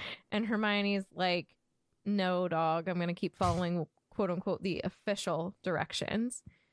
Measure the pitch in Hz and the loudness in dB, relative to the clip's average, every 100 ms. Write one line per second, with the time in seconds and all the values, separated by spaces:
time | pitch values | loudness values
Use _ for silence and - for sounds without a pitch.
0 | - - - 214 220 214 214 208 202 202 | -12 -12 -4 -2 0 2 2 2 2 0
1 | 196 165 185 175 - _ _ _ _ _ | -2 -2 0 0 -2 _ _ _ _ _
2 | 202 202 185 180 180 160 160 165 165 175 | -2 2 2 2 2 2 2 2 0 0
3 | 175 175 - - 180 170 175 175 156 _ | 0 0 -4 0 2 2 0 0 -4 _
4 | _ - 190 180 196 180 190 165 185 - | _ -2 0 0 -2 -2 -2 -2 -4 -6
5 | - 202 - 160 170 - 185 165 - - | -4 -2 -2 -2 -2 -6 -4 -2 -2 -4
6 | - 208 240 - - _ _ | -2 -2 -2 -6 -16 _ _